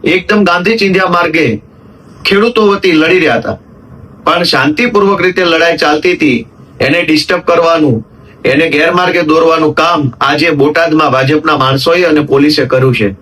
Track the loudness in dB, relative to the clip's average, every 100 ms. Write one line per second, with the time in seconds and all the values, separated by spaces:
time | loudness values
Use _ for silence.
0 | -2 -4 0 0 2 0 0 0 0 0
1 | 0 0 0 0 -2 -4 -10 -20 -20 -20
2 | -20 -10 -2 0 2 2 0 2 0 2
3 | 2 2 0 -2 -4 -10 -14 -20 -20 -20
4 | -20 -8 -2 -2 0 0 0 0 0 2
5 | 0 0 0 0 0 2 0 0 0 0
6 | -2 0 0 -2 -6 -20 -20 -6 -2 -2
7 | 0 -2 -2 -4 0 0 2 2 0 -2
8 | -6 -20 -20 -6 -2 0 0 0 0 0
9 | 0 -2 0 2 2 2 0 0 0 0
10 | -4 -2 -2 0 -2 0 0 2 2 2
11 | 2 0 0 0 0 -2 0 0 0 0
12 | 2 0 0 2 2 2 0 0 0 0
13 | -4 -6